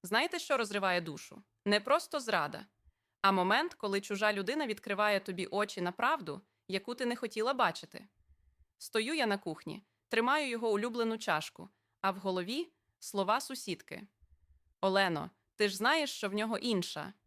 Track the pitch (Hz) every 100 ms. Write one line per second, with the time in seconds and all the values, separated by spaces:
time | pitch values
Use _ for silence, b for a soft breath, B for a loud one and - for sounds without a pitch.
0 | 180 214 330 349 - 269 214 202 190 180
1 | 165 147 - - _ _ - 208 208 302
2 | - 302 233 196 147 - 202 _ _ _
3 | _ _ 196 196 180 226 339 - 208 196
4 | 202 202 214 208 196 294 277 214 - 196
5 | 208 196 196 180 180 196 208 - 175 180
6 | 240 311 165 151 _ _ _ 190 196 240
7 | 247 240 233 - 226 269 208 160 - -
8 | 196 _ _ _ _ _ _ _ - 220
9 | 220 320 233 196 175 156 - 202 _ _
10 | _ 226 233 294 277 233 226 202 233 240
11 | 226 220 220 156 - - - _ _ _
12 | 190 190 190 185 180 262 339 _ _ _
13 | - 202 190 233 - 262 - 170 - -
14 | 208 _ _ _ _ _ _ _ 190 196
15 | 190 160 170 _ _ - 208 190 226 320
16 | 294 - 208 202 220 226 240 202 170 -
17 | 147 -